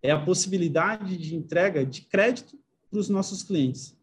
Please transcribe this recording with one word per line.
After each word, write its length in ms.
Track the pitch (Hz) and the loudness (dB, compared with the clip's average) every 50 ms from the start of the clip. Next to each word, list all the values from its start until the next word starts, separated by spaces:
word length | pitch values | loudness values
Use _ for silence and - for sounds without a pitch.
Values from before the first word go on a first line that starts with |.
| - | 2
É 80 | 131 | 2
a 80 | 147 147 | 2 2
possibilidade 960 | 147 165 185 180 - 190 185 190 175 165 139 160 165 196 220 214 208 190 190 | 2 0 0 0 0 -2 0 0 0 2 2 2 2 2 0 -4 -6 -6 -6
de 200 | 170 160 156 165 | -6 -6 -6 -6
entrega 480 | 165 - - - 175 180 202 185 156 135 | -8 -8 -2 2 2 2 4 2 0 -2
de 160 | 131 127 - | -2 -4 -10
crédito 580 | - _ - 190 202 240 254 - - _ - - _ _ _ _ _ _ | -14 _ 2 4 4 4 2 -2 -6 _ -20 -20 _ _ _ _ _ _
pros 180 | - 208 196 - | -4 -4 0 0
nossos 340 | 202 190 196 - 202 190 - | 0 0 0 -2 -6 -10 -6
clientes. 520 | - 202 160 135 127 127 - - - - _ | -2 0 2 2 2 0 -4 -12 -18 -20 _